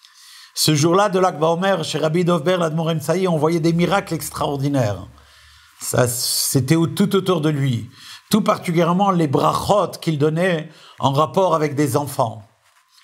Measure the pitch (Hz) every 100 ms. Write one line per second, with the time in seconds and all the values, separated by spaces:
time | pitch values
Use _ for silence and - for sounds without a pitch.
0 | _ - - - - - - 151 165 185
1 | 208 185 185 143 160 170 196 180 156 151
2 | 156 170 175 175 147 185 165 156 160 160
3 | - 175 185 160 156 170 165 165 175 196
4 | 190 160 - - 151 139 143 139 107 92
5 | - - _ - - - - - - -
6 | 123 120 - - - 139 131 160 165 160
7 | 202 196 190 170 156 143 135 117 107 -
8 | - - - 214 185 - - 165 165 180
9 | 196 175 151 143 156 151 - 202 - -
10 | 170 151 156 160 185 160 - - - -
11 | 135 139 156 190 185 160 151 139 147 147
12 | 139 - 117 110 - _ _ _ _ _